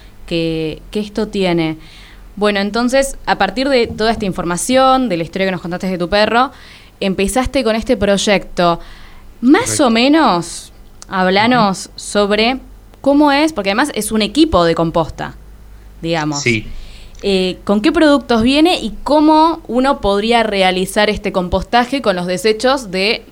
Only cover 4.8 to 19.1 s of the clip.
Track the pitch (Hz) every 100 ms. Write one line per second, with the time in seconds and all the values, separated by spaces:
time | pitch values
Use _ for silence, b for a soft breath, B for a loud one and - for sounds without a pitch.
4.8 | 262 262 254 170 165 190 190 180 175 175
5.8 | 185 185 175 202 214 226 262 B B B
6.8 | B - 196 190 196 247 254 277 226 220
7.8 | 220 233 196 196 214 190 - - 175 170
8.8 | B B B B B - 240 349 508 -
9.8 | 262 226 262 320 269 175 170 - - -
10.8 | - - - 190 185 190 226 247 208 185
11.8 | - - - 208 202 208 226 262 - -
12.8 | - - 269 285 302 277 311 311 190 208
13.8 | 294 - 208 220 208 240 320 190 170 165
14.8 | 165 165 156 - 147 - - - - -
15.8 | - - 165 165 151 143 123 113 107 B
16.8 | B B B B 202 190 185 180 - 208
17.8 | 208 311 311 285 - 233 233 285 320 349
18.8 | 220 - -